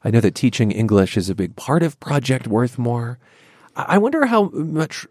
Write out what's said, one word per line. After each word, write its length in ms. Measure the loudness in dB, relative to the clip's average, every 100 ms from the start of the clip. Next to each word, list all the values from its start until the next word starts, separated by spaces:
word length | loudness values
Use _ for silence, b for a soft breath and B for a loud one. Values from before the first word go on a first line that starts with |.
I 60 | 0
know 100 | 4
that 140 | 2
teaching 360 | 2 0 2 0
English 460 | 0 2 4 4 0
is 140 | -2
a 40 |
big 220 | -4 -6 -6
part 260 | -2 0
of 160 | 0 -4
Project 480 | -4 -2 0 -2 -2
Worthmore. 720 | 0 0 -2 -4 -4 -6 -10 b b b b b
I, 200 | -10 0
I 40 | 2
wonder 280 | 2 2 2
how 240 | 2 0
much 540 | -2 -4 -4 -4 -6 -10